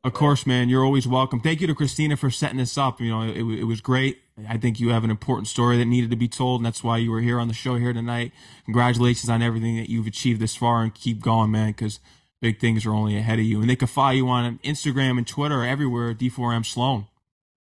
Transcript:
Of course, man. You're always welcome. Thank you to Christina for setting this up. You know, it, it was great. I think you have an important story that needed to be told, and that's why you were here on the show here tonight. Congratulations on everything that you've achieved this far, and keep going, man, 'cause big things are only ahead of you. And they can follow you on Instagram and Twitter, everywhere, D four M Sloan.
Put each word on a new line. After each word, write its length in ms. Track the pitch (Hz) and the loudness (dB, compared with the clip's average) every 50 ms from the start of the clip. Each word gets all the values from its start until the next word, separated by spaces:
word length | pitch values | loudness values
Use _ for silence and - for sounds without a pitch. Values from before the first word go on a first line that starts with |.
| - | -4
Of 100 | 131 120 | -4 0
course, 320 | - 151 143 143 127 - | 2 4 4 4 2 2
man. 240 | 139 127 123 123 123 | 0 2 2 4 4
You're 140 | 127 131 131 | 4 4 4
always 240 | 135 139 139 120 123 | 4 2 2 2 2
welcome. 320 | 127 131 131 131 - 120 | 2 2 2 0 -2 -2
Thank 220 | 110 160 165 151 | 0 0 0 0
you 60 | 185 170 | 0 -2
to 80 | 151 | 0
Christina 420 | - 151 131 - - 156 151 147 135 | 0 -2 -2 0 -2 0 0 0 0
for 120 | - 135 | 0 -2
setting 280 | 120 - - 143 - 131 | -2 0 -4 -4 -2 -4
this 200 | 127 117 - - | -4 -4 -2 0
up. 220 | 139 131 123 - | 0 0 -2 -2
You 100 | 120 113 | -4 -2
know, 100 | 113 110 113 | -2 -2 -2
it, 140 | 113 107 92 117 117 110 - | -4 -4 -4 -4 -4 -4 -4
it 40 | - | -2
was 180 | 113 113 110 | -4 -4 -4
great. 380 | - - 127 131 135 135 127 - _ _ _ - 107 107 | 0 0 2 2 2 0 -2 -6 _ _ _ -18 -10 -6
I 100 | 117 113 | -6 0
think 220 | 110 120 110 104 | 0 0 0 0
you 100 | 117 117 | 0 2
have 140 | 117 113 110 | 2 2 2
an 60 | 113 | 0
important 380 | 110 104 - - 127 - 107 107 | -2 -2 -2 -2 -2 -2 -2 -6
story 300 | - - 120 120 120 120 | 0 2 2 4 4 4
that 80 | 120 | 4
needed 240 | 117 123 123 120 113 | 4 2 2 2 0
to 40 | 120 | 0
be 120 | 113 120 113 | 0 -2 -2
told, 320 | - - 131 127 127 123 | -2 -2 -2 0 0 0
and 40 | 117 | 0
that's 180 | 117 110 - - | -2 -4 -4 -2
why 140 | 117 117 113 | -2 0 0
you 140 | 117 113 | 0 0
were 100 | 113 113 | 0 0
here 180 | 117 120 120 120 | 0 0 0 0
on 80 | 117 117 | -2 -2
the 60 | 113 | -4
show 220 | - - 131 123 | -6 -4 -4 -2
here 180 | 120 120 123 120 | 0 0 -2 -2
tonight. 380 | 117 117 120 120 117 117 - _ - - - - - _ | -4 -4 -4 -4 -6 -6 -8 _ -18 -20 -20 -20 -18 _
Congratulations 640 | - 110 120 120 123 120 117 123 123 120 117 - 117 | -2 2 4 4 4 4 4 4 2 2 2 0 0
on 120 | 117 113 | 0 2
everything 360 | 117 120 113 113 110 117 113 113 | 2 0 0 0 -2 -2 -2 -2
that 120 | 113 - | -4 -4
you've 160 | 113 113 110 110 | -4 -4 -4 -4
achieved 320 | 104 - - 127 117 107 | -6 -2 0 0 0 2
this 160 | 110 110 - | 0 -4 -4
far, 280 | - 120 120 120 117 113 | 0 0 2 2 2 2
and 100 | 110 - | 0 -4
keep 260 | - - 123 113 107 | -4 -4 -4 -4 -2
going, 300 | - - 113 113 110 107 | 0 0 2 4 4 2
man, 220 | 107 110 110 110 104 | 2 2 0 0 -2
'cause 260 | - 110 107 107 - _ _ _ _ _ _ _ _ | -4 -6 -6 -8 -10 _ _ _ _ _ _ _ _
big 200 | - 113 110 - | -2 -2 -2 2
things 260 | - 117 113 110 104 | 0 0 2 2 0
are 60 | 107 107 | 0 0
only 240 | 107 107 107 104 104 | 0 0 0 0 0
ahead 220 | 110 113 113 113 | 0 0 0 0
of 60 | 110 | 0
you. 140 | 110 110 104 | 0 0 2
And 80 | 107 120 | 2 2
they 60 | 127 | 2
can 120 | 127 131 120 | 2 0 -2
follow 240 | - 143 135 139 | 2 2 2 4
you 160 | 131 135 131 123 | 4 2 2 2
on 300 | 127 123 120 120 117 127 | 2 0 0 -2 -4 -6
Instagram 580 | - 135 151 143 - 151 127 135 135 131 123 123 | -6 -6 -6 -4 -2 -2 0 2 2 2 2 0
and 80 | 117 | -2
Twitter, 380 | - - - 143 147 147 131 120 | -4 -4 -4 -2 -2 0 -2 0
everywhere, 480 | 120 135 139 147 131 120 120 120 117 113 | -2 -2 -2 -2 -2 -2 -2 -2 -4 -4
D 160 | 110 127 127 | -2 -4 -4
four 240 | - - 123 120 117 | -2 -2 -2 0 0
M 100 | 117 110 | 0 -2
Sloan. 440 | - - 120 120 135 135 110 101 - _ _ _ _ _ _ _ _ _ _ _ _ _ | -4 -4 -2 0 0 0 -2 -4 -10 _ _ _ _ _ _ _ _ _ _ _ _ _